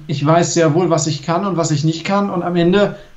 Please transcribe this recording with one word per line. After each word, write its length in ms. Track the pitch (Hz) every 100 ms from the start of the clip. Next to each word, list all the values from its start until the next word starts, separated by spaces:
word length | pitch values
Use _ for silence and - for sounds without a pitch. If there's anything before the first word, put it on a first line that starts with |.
| -
ich 180 | 139 143
weiß 280 | 170 170
sehr 200 | 170 160
wohl, 160 | 151 175
was 180 | 160 156
ich 140 | 139
kann 220 | - 170 202
und 100 | 165
was 160 | 156
ich 140 | 147 156
nicht 180 | 165
kann. 260 | - 196 202
Und 140 | 185
am 140 | 175 175
Ende 400 | 170 196 196 - -